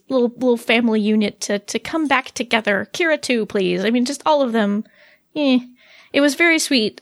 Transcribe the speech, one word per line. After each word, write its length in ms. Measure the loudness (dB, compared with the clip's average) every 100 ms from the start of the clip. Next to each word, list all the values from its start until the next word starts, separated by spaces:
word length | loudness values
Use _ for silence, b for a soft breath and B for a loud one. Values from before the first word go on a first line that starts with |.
| -4
little, 200 | 0 0
little 280 | 0 0 0
family 420 | 0 0 2 0
unit 400 | 2 0 0 -4
to, 180 | -6 -6
to 200 | -4 -8
come 280 | -6 -4 0
back 240 | -2 -2
together. 580 | -10 -2 -2 0 -2 -4
Kira 280 | -4 -2 -2
too, 240 | -2 -2 -2
please. 400 | -2 -2 0 0
I 40 |
mean, 160 | 0 0
just 180 | -2 0
all 160 | 2
of 100 | 2
them. 320 | 0 0 -2 -6 b b b b -2
Eh. 240 | 2 2 0 B B B B
It 100 | 0
was 140 | 2 2
very 240 | 2 2
sweet. 420 | 2 0 0 -6